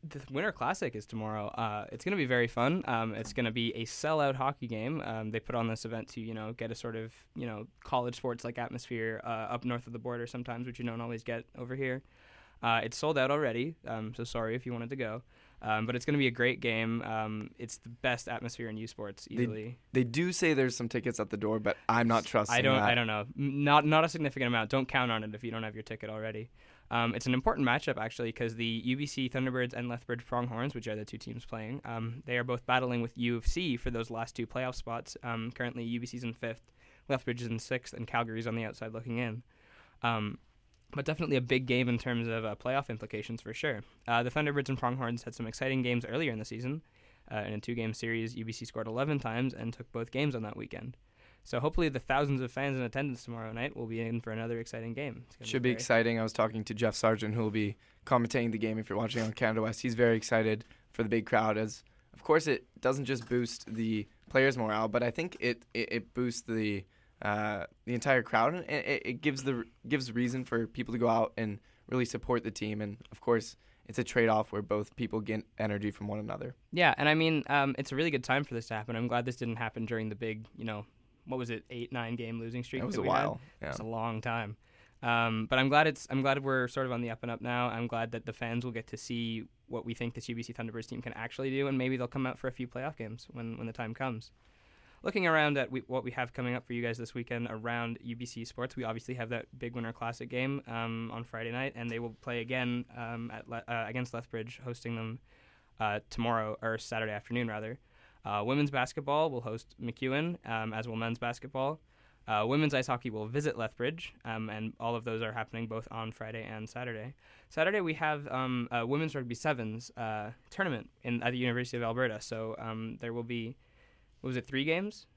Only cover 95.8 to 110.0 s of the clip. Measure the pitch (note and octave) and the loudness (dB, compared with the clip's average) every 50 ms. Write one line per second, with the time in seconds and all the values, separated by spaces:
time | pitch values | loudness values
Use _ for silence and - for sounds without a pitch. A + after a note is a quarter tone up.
95.8 | - - B2+ C3 A2 B2 A#2+ - B2 A#2+ - - B2 B2 B2 B2 A#2+ _ B2 A#2+ | -4 -2 -4 -2 -2 -2 -4 -4 -4 -4 -4 -4 -2 -2 -2 -4 -4 _ -4 -2
96.8 | A#2+ A#2 A2+ A#2 A#2 A2 - B2 A#2+ - B2 A#2 A#2+ A#2 A2 A2 A2 A#2 A#2 A#2+ | -2 -2 -2 -4 -6 -8 -6 -8 -6 -4 -4 -4 -4 -4 -6 -6 -4 -2 -2 -2
97.8 | A#2 A#2 A#2 - - A#2+ A#2 A#2 B2 A#2+ - A#2 A#2 - - - A#2+ B2+ - - | -2 -2 -4 -6 -6 -8 -8 -8 -8 -10 -8 -10 -10 -10 -6 -6 -6 -6 -4 -4
98.8 | B2 A2 A2+ A2+ A#2 - B2+ B2+ A#2 A2+ A#2+ A#2 - _ - C3 A#2+ A#2+ A#2+ B2 | -4 -4 -4 -6 -6 -8 -6 -6 -4 -4 -4 -4 -4 _ -12 -8 -8 -6 -4 -4
99.8 | A#2 A2+ A2+ - A#2+ A#2 A#2 - B2 B2 B2+ B2 B2+ C3+ C#3 C#3 - - A#2 A#2 | -4 -4 -4 -4 -4 -6 -4 -6 -8 -4 -2 0 0 0 -2 -2 -4 -4 -4 -2
100.8 | A#2 A2+ A2+ A2+ A2+ A2+ A2+ A2+ A2+ - - A2+ A#2 A#2 A#2 B2 C3 C#3 - A#2+ | -2 -2 -2 -4 -4 -6 -6 -8 -8 -8 -8 -6 -6 -4 -4 -2 -4 -4 -4 -4
101.8 | A#2 A#2 A2+ A2+ A#2 A#2 A2 - - - A#2+ A#2+ A#2 A#2 B2+ B2+ B2 B2 A#2+ B2 | -6 -4 -4 -4 -4 -6 -8 -8 -8 -6 -4 -4 -2 -2 0 0 0 0 0 -2
102.8 | B2 - - A#2+ A#2 A2+ A#2 A#2 A#2 A#2+ A2 A2+ A2+ A2+ A#2+ A#2 - - A#2 A#2 | -2 -6 -8 -10 -8 -6 -6 -6 -6 -8 -8 -10 -10 -8 -8 -8 -6 -4 -2 -2
103.8 | A2+ G#2 A2+ B2+ B2 B2 - A#2 A#2 - - A2+ A2 A#2 B2 - B2+ B2+ A#2+ - | -2 -2 -2 -4 -4 -2 -4 -8 -8 -6 -6 -6 -6 -6 -10 -10 -8 -10 -10 -6
104.8 | - A#2 A#2 A2+ A2+ A2 A2 B2+ - _ - - - - _ _ _ _ _ _ | -6 -4 -4 -4 -4 -6 -6 -8 -12 _ -20 -20 -20 -20 _ _ _ _ _ _
105.8 | A2+ G#2+ G#2 G#2+ - _ - - A#2 A#2 A#2 A2+ A2 G#2+ G#2+ - - A2+ A2+ A2 | 0 0 0 0 -4 _ -4 0 2 2 4 2 2 0 -4 -2 -2 -2 -2 -2
106.8 | - - A#2+ A2+ A2 G#2+ G#2 G#2 - - A#2+ A#2+ A#2+ A2+ G#2+ G#2+ G#2+ A2 A#2+ - | -4 -4 -2 -2 0 0 -2 -4 -4 -2 -2 0 0 0 -2 -4 -6 -6 -8 -10
107.8 | _ _ _ - - - _ _ _ G2+ G2+ G#2 G#2 A2+ C3 C#3+ D3 C#3+ C#3 C3+ | _ _ _ -20 -20 -20 _ _ _ -2 0 0 2 2 4 4 2 4 4 2
108.8 | B2 B2+ - - C#3+ C#3 C#3+ D3+ D#3+ D#3+ C3+ A#2+ A2 A#2 A2 A2+ - - - - | 0 0 -2 -6 -2 0 2 4 4 2 0 -2 -4 -4 -6 -6 -8 -12 -14 -8
109.8 | A#2 A#2 A#2 - | -8 -8 -4 -2